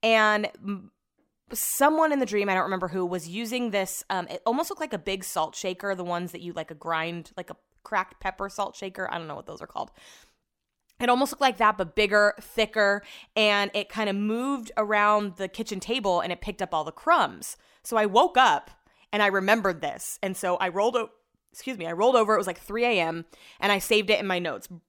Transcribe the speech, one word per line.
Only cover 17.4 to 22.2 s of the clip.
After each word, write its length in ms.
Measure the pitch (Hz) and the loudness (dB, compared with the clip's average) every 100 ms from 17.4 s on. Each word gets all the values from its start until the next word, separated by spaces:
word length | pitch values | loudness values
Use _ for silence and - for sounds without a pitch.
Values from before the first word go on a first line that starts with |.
| - - _ _ | -14 -14 _ _
So 120 | - 226 | -4 0
I 80 | |
woke 320 | 214 196 349 302 | 4 6 6 6
up, 340 | 254 147 - - _ _ _ | 6 4 -2 -20 _ _ _
and 100 | 208 | 2
I 60 | 208 | 2
remembered 520 | 196 190 226 196 165 | 2 4 2 2 -2
this, 380 | 147 - - - | -6 -8 -10 -8
and 140 | 196 190 | -6 -4
so 200 | 190 180 | -2 0
I 120 | 185 | -2
rolled 280 | 175 214 247 | 2 2 2
o-, 140 | 220 _ _ _ _ | -4 _ _ _ _
excuse 260 | - - 247 | -14 -10 -8
me, 80 | 165 | -6
I 60 | |
rolled 240 | 170 220 | 2 4
over. 180 | 254 | 4